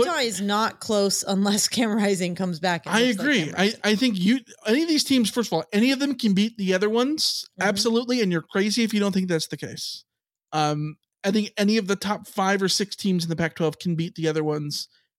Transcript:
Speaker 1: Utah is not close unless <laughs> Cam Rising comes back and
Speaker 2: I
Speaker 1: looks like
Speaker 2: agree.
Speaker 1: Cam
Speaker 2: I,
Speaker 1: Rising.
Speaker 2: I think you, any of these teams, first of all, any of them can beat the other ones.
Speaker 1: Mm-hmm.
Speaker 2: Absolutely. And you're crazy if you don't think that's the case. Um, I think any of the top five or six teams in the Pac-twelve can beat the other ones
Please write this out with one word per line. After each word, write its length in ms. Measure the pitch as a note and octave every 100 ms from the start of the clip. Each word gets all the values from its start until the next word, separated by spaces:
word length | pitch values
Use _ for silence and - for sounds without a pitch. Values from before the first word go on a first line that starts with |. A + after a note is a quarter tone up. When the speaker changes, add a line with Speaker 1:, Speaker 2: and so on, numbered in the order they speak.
| F4+
Speaker 1:
Utah 100 | D#4+
is 240 | A#3+ F#3
not 400 | G3+ G#3 A3 -
close 420 | - G#3 G3+ G3
unless 460 | - F#3+ G3+ G3+ -
<laughs> 0 |
Cam 220 | - A3+
Rising 420 | G#3+ G3+ F3+ F3+
comes 240 | F3 F#3 D#3+
back 280 | F3+ E3+ -
and 100 | G#3+
Speaker 2:
I 60 |
Speaker 1:
looks 160 | B3+ G3+
like 60 | C#4
Speaker 2:
agree. 180 | B3
Speaker 1:
Cam 100 | D3 D#3
Speaker 2:
I, 60 |
Speaker 1:
Rising. 180 | G3+ -
Speaker 2:
I 100 | G#3
think 240 | G#3 B3+ F#3+
you, 200 | F#3 B3+ - - G#3+
any 160 | C4
of 60 | E4
these 160 | D4+
teams, 260 | - C4 G#3
first 200 | B3 A3
of 20 |
all, 120 | E3 -
any 200 | G#3 B3
of 80 | C4+
them 140 | C#4 B3+
can 160 | A3+
beat 240 | F#3+ A3+ A#3
the 160 | F#3+
other 140 | F#3 G#3
ones. 560 | A3+ C4 D#4 - - - -
Speaker 1:
Mm-hmm. 80 | G3
Speaker 2:
Absolutely. 540 | G3+ A#3 A3+ A#3+ B3
And 100 | G3
you're 100 | E3+
crazy 400 | - G3 G#3 A3
if 120 | A3+
you 40 | G#3+
don't 140 | G3+
think 160 | F#3+ F#3
that's 180 | D#3+ -
the 100 | C#3+
case. 460 | B2 - - - - _ _ _ -
Um, 440 | D3+ D3+ D3+ D3+ D3+ _ _
I 60 | G3
think 220 | G#3+ G#3 -
any 200 | G3+ A3
of 100 | F#3+
the 80 | G3
top 300 | G3 G#3 -
five 360 | - F#3+ G3
or 60 | F#3+
six 260 | - G3 -
teams 280 | G3+ F3+
in 60 | E3
the 60 | D#3+
Pac-twelve 420 | E3 - D#3+ -
can 180 | F3+ E3
beat 180 | E3+
the 140 | - D#3+
other 160 | D#3
ones 440 | D3+ D3+ D3 - - _ _